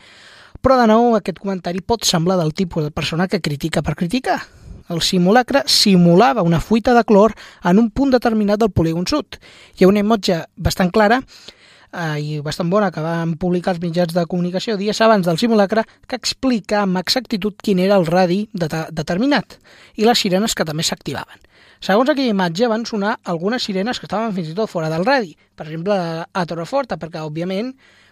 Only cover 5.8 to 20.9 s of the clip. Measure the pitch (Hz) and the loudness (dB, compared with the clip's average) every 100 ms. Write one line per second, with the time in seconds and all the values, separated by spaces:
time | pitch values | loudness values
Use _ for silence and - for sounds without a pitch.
5.8 | 208 185 175 175 247 247 170 165 - 226 | 4 6 6 6 6 4 2 0 2 0
6.8 | 233 240 220 202 214 - - - 180 190 | 4 2 6 6 4 0 -18 -6 2 4
7.8 | 233 254 277 247 240 220 202 208 220 185 | 2 0 2 2 2 0 0 2 0 0
8.8 | 165 165 180 294 - - - - - - | 0 -2 -2 -2 -4 -14 -20 -20 -12 2
9.8 | 185 208 202 226 185 165 - - 165 - | 4 4 2 0 0 -4 -4 -6 -4 0
10.8 | 185 220 208 247 - - - _ _ _ | 0 4 4 2 -2 -16 -20 _ _ _
11.8 | _ - 165 147 151 151 147 - 170 196 | _ -8 -6 -6 -6 -6 -6 -4 0 0
12.8 | 196 160 160 170 165 160 180 180 175 175 | 0 -2 -4 -4 -4 -2 -2 -2 -2 -4
13.8 | 175 165 175 175 165 180 175 185 - 202 | -4 -2 0 0 -2 -2 -2 -4 -4 -4
14.8 | 202 - 226 214 175 165 233 220 196 220 | -2 2 4 4 2 0 2 2 2 0
15.8 | 214 _ - 247 - - 262 233 - 208 | -4 _ -12 -8 -8 -4 -2 -2 -2 -2
16.8 | 196 185 180 262 226 202 208 - - 185 | 0 -2 -2 -4 -4 -4 -4 -4 -2 2
17.8 | 190 202 165 180 180 190 208 175 156 160 | 4 4 4 2 2 0 -4 -4 -4 -4
18.8 | 160 160 147 180 269 262 - - _ - | -8 -8 -4 -2 0 0 -2 -14 _ -20
19.8 | - - 220 240 202 185 220 - 156 151 | -16 0 2 2 2 0 0 -2 -4 -4
20.8 | 165 | -4